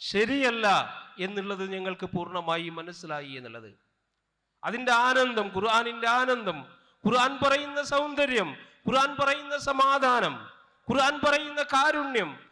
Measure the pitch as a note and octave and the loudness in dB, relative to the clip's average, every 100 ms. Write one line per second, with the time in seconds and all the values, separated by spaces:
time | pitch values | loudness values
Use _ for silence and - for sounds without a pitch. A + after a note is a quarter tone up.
0 | - G3 A3+ C#4 B3+ A#3 G#3 E3 A2 - | -4 0 0 2 0 2 2 2 0 -8
1 | - - F#3+ G3+ G3 F#3+ F#3+ F#3+ F#3+ F#3 | -14 -8 -6 -6 -6 -6 -6 -6 -6 -6
2 | F3+ E3+ E3+ F3 E3 E3+ E3+ E3 E3+ E3+ | -6 -6 -4 -6 -2 -4 -4 -10 -12 -14
3 | E3 D3+ C#3 C3+ B2 A#2 A2 F#2+ _ _ | -10 -10 -10 -14 -14 -16 -18 -20 _ _
4 | _ _ _ _ _ _ E3 A#3 B3+ A#3 | _ _ _ _ _ _ -6 -2 2 4
5 | B3 B3+ B3+ A3+ G3+ F#3 A3 A3 A#3 A#3 | 4 4 2 0 -2 -2 0 2 0 -2
6 | A#3 B3 B3+ B3 G3 D#3 B2+ - _ _ | 0 2 2 0 -2 -8 -10 -20 _ _
7 | G3+ B3 B3+ C4+ C#4 C#4+ D4 C#4+ C#4 C#4+ | 0 2 2 2 2 2 0 -6 0 0
8 | D4 C#4+ C#4 A#3+ E3 B2+ - _ - C4 | 0 0 0 0 -2 -6 -16 _ 0 2
9 | C#4 C#4 C#4 D4 C#4+ C#4+ C#4+ C4+ C4+ C#4 | 2 2 0 -2 -4 -4 0 4 4 6
10 | C4 B3 F3 B2 A2 - _ _ - B3+ | 4 4 2 -4 -14 -20 _ _ 0 2
11 | C4+ D4 D4 C#4+ D4+ D4 C#4 C4+ D4+ D4+ | 4 4 2 2 0 -4 0 2 4 2
12 | C#4 A#3+ D#3+ B2+ - | 0 0 -2 -6 -20